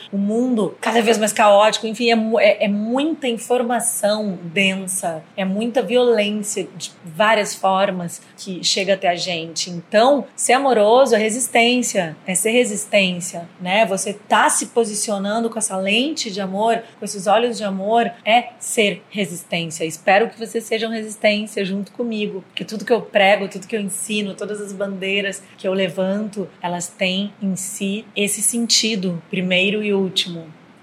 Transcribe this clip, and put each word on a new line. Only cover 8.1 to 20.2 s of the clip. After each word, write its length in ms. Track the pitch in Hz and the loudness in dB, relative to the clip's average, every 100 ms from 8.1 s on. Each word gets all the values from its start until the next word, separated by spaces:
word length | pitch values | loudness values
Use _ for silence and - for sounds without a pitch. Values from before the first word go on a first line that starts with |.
| - - - | -10 -20 -18
que 260 | 196 175 | -10 -6
chega 320 | - 208 190 | -2 -2 0
até 140 | 196 190 | 2 2
a 80 | 175 | 0
gente. 540 | 160 170 165 160 - | -2 -6 -6 -8 -8
Então, 540 | 175 - 208 247 285 202 | -8 0 4 6 4 0
ser 200 | - - | -6 2
amoroso 600 | 254 277 226 208 247 269 | 4 4 4 6 6 6
é 40 | 220 | 4
resistência, 1000 | 220 240 - 240 233 247 226 208 165 151 - | 2 -2 0 2 4 2 0 -2 -4 -6 -6
é 80 | |
ser 160 | 180 220 | -2 2
resistência, 1000 | 240 233 202 - 208 190 180 170 175 170 - | 2 2 -2 -2 0 2 -2 -8 -10 -14 -10
né? 240 | 180 202 214 | 0 2 2
Você 260 | 190 214 | 2 -4
tá 360 | 196 - 220 285 | -6 0 2 4
se 180 | - 311 | 2 0
posicionando 840 | 247 220 208 - 202 202 226 233 | 0 0 -2 -4 -2 -2 -2 -2
com 80 | 220 | -4
essa 180 | - 190 | -4 -2
lente 540 | 190 220 285 311 226 | 0 2 0 -4 -6
de 100 | 190 | -6
amor, 360 | 190 196 226 226 - - | -6 0 0 0 -4 -12
com 60 | |
esses 220 | 202 208 190 | -10 -6 2
olhos 300 | 208 240 202 | 2 2 -2
de 80 | |
amor, 460 | 208 190 196 233 220 - | -4 -4 0 2 2 -2
é 260 | - 233 240 - | 2 2 2 -12
ser 440 | - - 202 175 - | -6 0 0 0 -10
resistência. 720 | 202 185 175 - 175 165 156 | -6 -6 -6 -8 -6 -6 -6
Espero 440 | 165 - - 196 | -6 -4 4 4